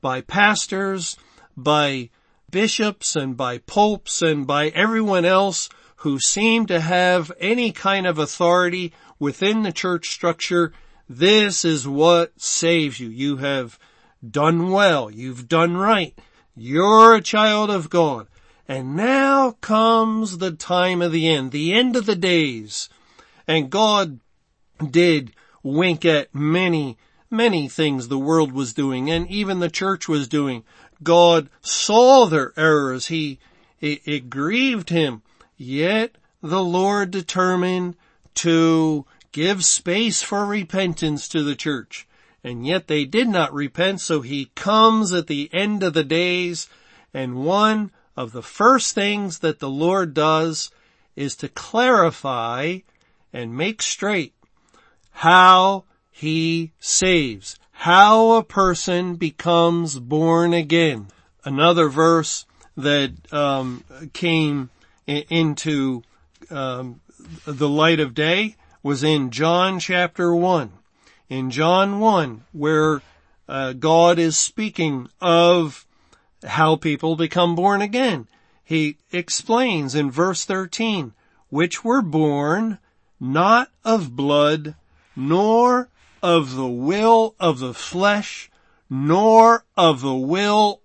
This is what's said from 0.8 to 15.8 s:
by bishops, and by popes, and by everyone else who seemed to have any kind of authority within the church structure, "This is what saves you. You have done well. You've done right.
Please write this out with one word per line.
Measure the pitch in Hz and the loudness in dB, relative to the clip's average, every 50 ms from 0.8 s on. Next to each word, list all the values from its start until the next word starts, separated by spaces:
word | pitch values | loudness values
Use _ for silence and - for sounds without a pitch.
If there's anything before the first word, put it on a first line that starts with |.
| 196 190 190 185 165 - - - _ _ _ _ _ _ _ | -6 -6 -6 -8 -8 -10 -12 -14 _ _ _ _ _ _ _
by | 135 127 147 151 151 147 143 135 131 120 117 _ _ _ _ _ _ _ _ | -6 -2 0 0 2 0 0 -2 -6 -10 -14 _ _ _ _ _ _ _ _
bishops, | - 190 220 214 - - 214 214 196 - - - - | -4 -2 -2 -2 -2 -2 -4 -4 -6 -6 -8 -6 -6
and | 160 135 135 123 | -4 -6 -6 -6
by | 120 131 123 123 123 | -6 -6 -8 -8 -10
popes, | - - - 208 208 214 208 - - - - - | -12 -4 0 0 2 2 0 -4 -8 -8 -4 -2
and | 170 160 156 147 135 | 0 0 0 -2 -2
by | 135 143 147 151 156 | -2 -2 -2 -2 -2
everyone | - 160 202 220 226 220 220 208 190 180 170 | -2 0 0 0 0 -2 -2 0 0 2 2
else | 180 185 190 196 196 170 - - - - _ _ _ _ | 2 2 2 2 0 -2 -6 -8 -10 -14 _ _ _ _
who | - - 151 139 131 | -8 -6 -4 -4 -2
seemed | - - - 202 214 226 226 233 220 - | -2 -2 -2 0 0 2 2 0 0 0
to | 180 165 | -2 -2
have | 160 165 185 180 180 180 180 180 160 156 180 - | -2 0 0 2 2 2 2 0 -2 -4 -10 -6
any | 175 196 233 247 240 220 | -4 -2 -2 -2 -2 -4
kind | - - - 196 196 196 185 | -4 -4 -2 -2 -2 0 -2
of | 180 160 151 | -2 -2 -2
authority | 147 - - - 180 170 175 180 180 175 175 185 180 170 - _ _ - _ - | -4 -4 -2 0 2 2 4 2 2 0 -2 -6 -8 -10 -12 _ _ -20 _ -6
within | 143 143 131 - 190 202 220 220 | -6 -6 -4 -2 -2 -2 0 0
the | 214 190 | -2 -4
church | 160 - - 185 175 165 - - | -4 -4 -4 -4 -4 -4 -6 -8
structure, | - - 180 170 165 - - - 180 175 170 160 - - - - _ _ _ - | -8 -4 -4 -4 -4 -4 -4 -2 0 0 0 -2 -4 -10 -20 -20 _ _ _ -18
"This | 123 123 165 196 214 214 208 202 170 - - | -6 0 2 4 4 4 2 0 -2 -2 -2
is | 165 156 143 123 | -2 -2 -2 -4
what | 139 139 143 156 170 175 170 170 - _ - | -4 0 2 4 4 4 4 2 0 _ -10
saves | - - - - 170 165 170 165 151 143 120 120 | -8 -6 -4 -2 0 2 2 2 0 -2 -6 -8
you. | 127 113 | -12 -12
You | 113 123 135 147 143 | -8 -6 -4 -4 -4
have | 127 139 139 139 135 123 113 - _ _ _ _ _ _ _ _ _ 127 113 | -4 -4 -4 -4 -4 -6 -8 -12 _ _ _ _ _ _ _ _ _ -14 -6
done | 107 147 147 160 165 165 170 185 | -2 0 2 2 2 2 0 0
well. | 190 196 202 190 160 139 117 107 | 2 2 2 2 2 0 -2 -6
You've | 107 110 123 131 127 123 123 | -10 -12 -14 -12 -12 -14 -6
done | 117 165 165 170 170 175 | -2 0 2 2 2 0
right. | 180 | 0